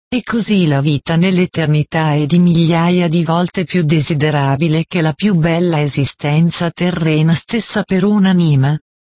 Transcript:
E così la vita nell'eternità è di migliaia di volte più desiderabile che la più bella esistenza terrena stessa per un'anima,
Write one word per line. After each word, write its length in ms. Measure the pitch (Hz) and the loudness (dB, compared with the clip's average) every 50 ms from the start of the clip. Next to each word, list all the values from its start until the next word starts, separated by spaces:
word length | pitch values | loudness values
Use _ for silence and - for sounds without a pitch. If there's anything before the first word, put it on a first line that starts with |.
| _ _ | _ _
E 140 | 254 240 - | -6 -6 -4
così 440 | - 233 240 190 - 214 190 175 | -4 -4 -4 -2 0 2 2 2
la 120 | 151 139 139 | 2 2 0
vita 380 | 139 160 147 135 - - 165 | 0 0 -2 -2 -2 -2 0
nell'eternità 960 | 165 180 190 190 175 185 - - 165 160 151 151 151 147 - - 165 156 156 143 | 0 0 2 2 0 -2 -2 -2 -4 -2 0 0 0 -2 -2 -2 -2 0 0 0
è 120 | 151 151 | 0 0
di 140 | 139 170 175 | 2 2 4
migliaia 720 | 180 175 160 170 170 156 170 165 170 175 180 180 175 165 | 4 4 4 2 2 2 2 2 2 2 2 0 0 0
di 160 | 160 175 165 | 0 0 0
volte 400 | 160 165 175 180 170 - 196 165 | 0 -2 -2 -2 -2 -4 -6 -6
più 180 | - - 180 160 | -4 -2 -2 0
desiderabile 1000 | 143 170 156 135 - 165 139 151 151 151 143 139 135 139 139 135 143 156 165 160 | 0 0 0 0 -2 -2 -2 0 0 0 0 0 0 0 0 0 0 0 -2 -2
che 140 | - - 175 | -4 -4 -2
la 100 | 160 156 | -2 -2
più 240 | 151 - 196 214 190 | -2 -2 -2 0 2
bella 460 | 160 156 170 165 170 180 175 160 147 | 2 2 0 0 0 0 0 0 0
esistenza 880 | 147 143 - 143 131 - - - - 147 147 160 170 170 - - 175 170 | -2 -2 0 -2 -2 -4 -4 -6 -4 0 2 2 2 0 0 -2 -4 -6
terrena 640 | - - 175 180 175 180 160 160 156 151 156 165 165 | -4 -2 -4 -2 -2 -2 -2 0 2 2 2 2 2
stessa 500 | - - - 240 226 - - - 214 - | 0 -2 -4 -4 -4 -4 -2 -4 -4 -4
per 220 | - 196 185 185 | -2 -2 0 0
un'anima, 720 | 208 214 208 190 190 185 175 170 156 143 131 135 143 151 151 - _ _ _ _ _ _ | 2 2 2 2 2 2 2 2 2 2 2 2 0 -2 -4 -6 _ _ _ _ _ _